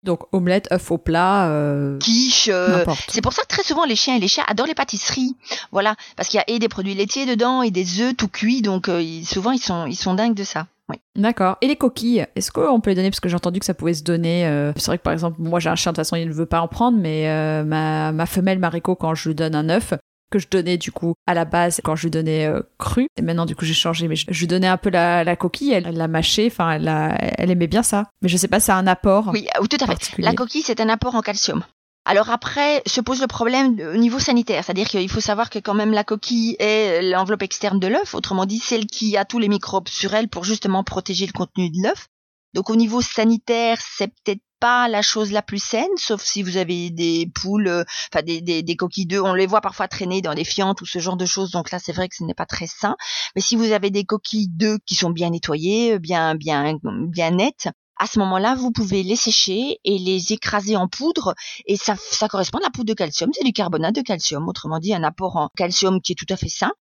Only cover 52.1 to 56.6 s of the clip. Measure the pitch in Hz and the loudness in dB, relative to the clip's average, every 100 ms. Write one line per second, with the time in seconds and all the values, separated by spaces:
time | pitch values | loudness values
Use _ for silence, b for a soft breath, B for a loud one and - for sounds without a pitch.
52.1 | - 165 - 170 - 165 - 208 - B | -4 -8 -6 -6 -6 -8 -4 -4 -4 B
53.1 | B B 190 - 233 226 214 202 196 190 | B B -2 0 2 4 2 2 0 0
54.1 | 214 - 214 196 165 214 214 - - 175 | -4 -2 -2 -2 2 0 0 -2 -2 0
55.1 | 170 170 170 - 156 165 220 233 208 160 | 0 -2 -2 -2 -2 2 2 2 0 0
56.1 | 175 160 156 151 147 | 0 0 0 -2 0